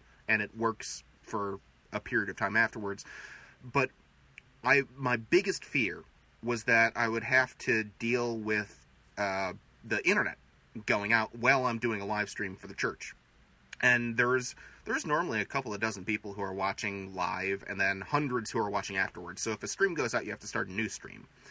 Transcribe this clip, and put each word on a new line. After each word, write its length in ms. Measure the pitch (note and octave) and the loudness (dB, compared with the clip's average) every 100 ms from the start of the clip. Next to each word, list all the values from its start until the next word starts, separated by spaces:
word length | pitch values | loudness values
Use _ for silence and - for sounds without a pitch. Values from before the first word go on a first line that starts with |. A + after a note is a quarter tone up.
| _ - - | _ -8 0
and 140 | G#2+ | 0
it 140 | G#2 A2 | 0 0
works 460 | A2+ G#2+ - - - _ | 0 -2 -8 -12 -14 _
for 360 | - G#2+ G2+ G2 _ _ - | -6 -4 -2 -6 _ _ -10
a 80 | G#2+ | -10
period 300 | - A#2 G2+ | -2 -2 -2
of 60 | F#2 | -2
time 180 | G2+ A2 | 0 2
afterwards. 480 | A2+ A#2 G2+ G2 - - - - - - | 2 0 -6 -6 -10 -16 -16 -18 -20 -20
But 260 | B2+ C#3 C3 _ _ _ _ - - _ | -2 0 0 _ _ _ _ -20 -20 _
I, 200 | A#2+ C#3 C3+ C3 | 4 4 2 -2
my 220 | C3 A#2+ | 0 0
biggest 480 | A2+ F3 G3+ - - | 4 4 4 -2 -2
fear 380 | C#3+ G2+ E2 - _ _ _ | -2 0 -4 -12 _ _ _
was 200 | A#2 A#2 A#2 | -2 0 4
that 280 | A#2 A2+ A2 | 6 6 4
I 120 | A#2 | 0
would 160 | A2+ | 0
have 340 | A2 C3 B2+ - | 2 4 4 0
to 240 | - A2+ G#2+ - | 2 2 0 -4
deal 380 | A2+ B2 A#2+ A2+ | 0 2 0 -2
with, 360 | G#2+ G#2+ G#2 - - _ _ - | 0 0 -2 -10 -20 _ _ -4
uh, 360 | G2+ F#2+ F#2 F#2 - - A2+ | -2 0 -4 -6 -16 -14 -4
the 220 | G#2 - | 0 4
internet 300 | G#3 G#2 - _ _ _ A2+ - | 2 2 -4 _ _ _ -6 0
going 260 | A2 G2+ | 0 4
out 220 | A#2 A2 A#2+ | 2 2 2
while 280 | B2 C3+ B2 | 4 4 4
I'm 120 | A2+ | 0
doing 200 | A#2+ G#2+ | 0 -2
a 40 | G2+ | -2
live 240 | G#2+ G#2 | -2 -2
stream 260 | - G2 F#2+ | -4 -6 -6
for 120 | F#2+ | -10
the 60 | |
church. 420 | G2 A#2+ - - - _ _ _ _ _ - | -4 -2 -4 -12 -16 _ _ _ _ _ 2
And 340 | B2+ A#2+ A#2+ A#2 | 4 4 4 2
there's, 400 | B2 B2+ B2 - - - - | 4 2 0 -8 -16 -12 -4
there's 200 | C4+ F3 | -4 0
normally 360 | D3+ F3 A2 | 0 2 0
a 40 | G2+ | -2
couple 280 | C#3 A#2+ | -2 -4
of 80 | G2+ | -2
dozen 240 | A2+ G2+ F#2+ | -2 -4 -4
people 260 | G#2+ G#2 | -6 -6
who 80 | G2 | -6
are 120 | G2 | -4
watching 600 | F#2+ F#2+ G2 G#2+ G2 F#2+ F#2+ | -2 -2 -2 -4 -6 -6 -4
live 500 | F2+ F#2 F#2+ G2 - | -2 -2 -2 -4 -4
and 120 | G2 | 0
then 200 | G2 F#2+ | 0 0
hundreds 480 | F#2+ C#3+ D3 B2 G#2+ | -2 0 0 -2 -2
who 100 | A#2 | -2
are 100 | G#2 | 0
watching 260 | G2+ F#2+ G2 | -2 -2 -2
afterwards. 460 | F#2+ F2+ F2 F2 | -4 -6 -10 -6
So 100 | A#2 | -4
if 100 | G#2+ | -4
a 40 | A2 | -4
stream 260 | - F#3+ | 0 0
goes 200 | D#3 A#2+ A#2 | 0 0 0
out, 80 | |
you 80 | G2+ | -2
have 80 | G#2 | -8
to 80 | G#2 | -6
start 200 | A#2 G2 | -4 -4
a 20 | |
new 160 | F#2+ G#2+ | -4 -4
stream. 400 | - - G#1 - - - | -6 -12 -16 -20 -20 -20